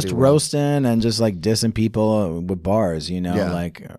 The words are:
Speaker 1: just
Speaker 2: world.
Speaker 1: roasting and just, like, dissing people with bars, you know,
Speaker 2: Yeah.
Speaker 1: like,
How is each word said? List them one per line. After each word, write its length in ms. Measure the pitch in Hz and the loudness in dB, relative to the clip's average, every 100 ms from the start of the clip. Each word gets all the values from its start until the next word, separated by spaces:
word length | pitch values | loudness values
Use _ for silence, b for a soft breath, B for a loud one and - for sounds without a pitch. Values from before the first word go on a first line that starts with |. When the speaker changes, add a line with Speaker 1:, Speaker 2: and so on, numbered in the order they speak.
Speaker 1:
just 100 | 185 | 2
Speaker 2:
world. 100 | 180 | 2
Speaker 1:
roasting 640 | 131 151 - 147 143 143 127 | 4 4 2 0 0 2 2
and 140 | 113 | 2
just, 180 | 113 110 | 2 2
like, 200 | 113 90 | 0 0
dissing 320 | 92 110 113 | 0 0 0
people 680 | 107 110 110 107 107 92 85 | 0 0 2 2 2 0 -4
with 220 | 90 92 | -4 -4
bars, 440 | 85 107 95 80 80 | 0 0 0 -2 -4
you 100 | 90 | -4
know, 140 | 90 - | -2 -2
Speaker 2:
Yeah. 160 | 90 | -2
Speaker 1:
like, 360 | 87 87 - - | -2 -6 -10 -16